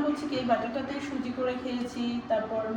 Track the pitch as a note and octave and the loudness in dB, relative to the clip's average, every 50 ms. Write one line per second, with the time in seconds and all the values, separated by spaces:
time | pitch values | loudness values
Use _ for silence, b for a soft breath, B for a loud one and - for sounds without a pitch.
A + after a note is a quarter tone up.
0 | D4 D4+ D4 - - - C#4 B3+ B3+ A#3+ A#3 G#3+ A3 A#3+ A#3+ C#4 B3+ C4 C#4+ C#4+ | 4 4 2 0 0 -2 0 0 2 4 4 4 2 0 -2 -2 -2 -2 -4 -4
1 | C#4+ C#4+ C4+ B3+ A#3 A#3+ B3 B3+ B3+ B3 B3 B3+ - B3+ A#3+ A#3+ A#3+ A#3+ - A#3+ | -4 -4 -4 -2 -2 -2 -2 0 0 0 0 0 -2 -2 -2 -2 -2 -2 -2 -2
2 | A#3+ A#3+ A#3+ A#3+ - - A3+ G#3+ G#3+ G#3+ A3 A3 G#3+ A3 A3 | 0 0 0 -2 0 2 2 2 2 0 0 -2 0 0 2